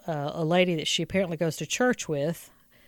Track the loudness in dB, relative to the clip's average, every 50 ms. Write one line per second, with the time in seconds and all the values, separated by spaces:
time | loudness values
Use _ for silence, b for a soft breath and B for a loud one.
0 | -6 -4 -4 -2 -2 -4 -2 -2 0 2 4 4 4 4 2 0 0 0 0 0
1 | -2 0 0 0 0 0 0 0 0 -2 0 -2 -4 -4 -2 0 2 2 2 0
2 | -2 -4 -2 0 0 -2 -2 -4 -10 -18 b b b b b b b